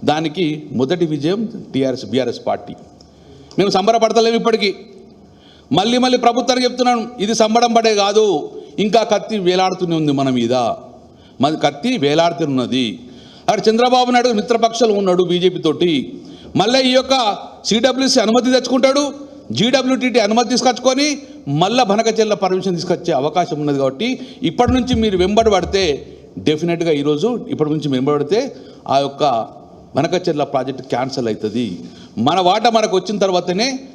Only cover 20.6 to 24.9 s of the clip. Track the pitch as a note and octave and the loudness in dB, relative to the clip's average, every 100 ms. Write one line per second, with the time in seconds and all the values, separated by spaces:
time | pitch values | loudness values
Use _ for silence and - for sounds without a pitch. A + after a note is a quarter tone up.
20.6 | A#3+ B3 B3+ C4 D4 C#4+ - - - C#3+ | 0 2 0 0 -2 -4 -10 -16 -4 0
21.6 | F3+ B3 B3 G3+ A3+ A3 G#3+ G3+ G3 F#3 | 0 2 2 2 0 0 0 0 0 -2
22.6 | F#3 F3 F3 F3 - D3 C#3 E3+ F3 D3 | -2 -4 -2 -4 0 -2 0 -2 -2 -2
23.6 | D3 C#3+ C3+ C3+ A3+ B3+ - - - D#3+ | -2 0 -2 -2 -4 -4 -10 -6 -6 0
24.6 | B3 B3+ B3 | 2 2 0